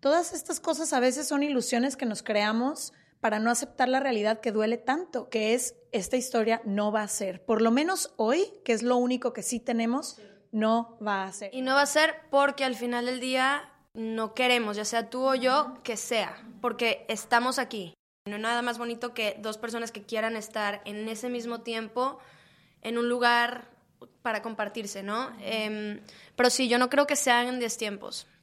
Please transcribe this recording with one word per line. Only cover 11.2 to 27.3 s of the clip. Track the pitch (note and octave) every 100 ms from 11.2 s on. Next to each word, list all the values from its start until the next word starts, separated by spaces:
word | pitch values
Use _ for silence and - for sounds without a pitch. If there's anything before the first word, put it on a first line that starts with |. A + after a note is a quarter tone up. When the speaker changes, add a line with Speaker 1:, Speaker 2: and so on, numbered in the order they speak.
Speaker 1:
a | F#3+
ser. | F#3 G3+ B3+
Speaker 2:
Y |
no | B3+ C4+
va |
a | C#4+
ser | D4 D#4 D#4 -
porque | C#4 C#4 C#4 C4
al | A#3
final | A#3+ A#3+ A#3+
del | B3+
día | B3+ C4 C4 C#4+ - _ _
no | - A3+ A3+ A3
queremos, | A3 B3+ B3 A3 G#3
ya | G#3+
sea | A#3 A3+
tú | B3+
o | C4 C4
yo, | B3+ C4+ C4 C4
que | - G#3+
sea, | - A#3 G3 - - -
porque | A#3+ A#3 A#3 - -
estamos | A3 - A#3+ B3 C4
aquí. | B3+ A3 F3 - _ _ -
No | G#3
hay |
nada | A3 A#3+
más | A#3+ A#3
bonito | A#3 A#3 A#3+
que | A#3 G#3+ G#3
dos | A3 G#3+
personas | A#3 A3+ A#3
que | A3+
quieran | G3+ A3 A3 A3+
estar | G#3 A3 G#3 G#3 G3+
en | G#3 G#3+
ese | A3 B3
mismo | B3 A#3 A#3
tiempo, | A#3 A3+ A3 A#3 B3+ C4+ - - - _ _ _
en | A3 A#3
un | A#3+
lugar | B3 A#3+ A#3+ A#3+ B3 - - _ _ - _
para | B3 G#3+
compartirse, | A3 G#3+ G#3 A3 G3+ G3
¿no? | G3 A3 C4 A#3
Em, | - A3 G#3+ G#3+ G#3 G#3 - - - -
pero | B3
sí, | A#3+ B3+
yo | A#3+
no | B3+
creo | C#4 C#4+
que | C#4
sean | -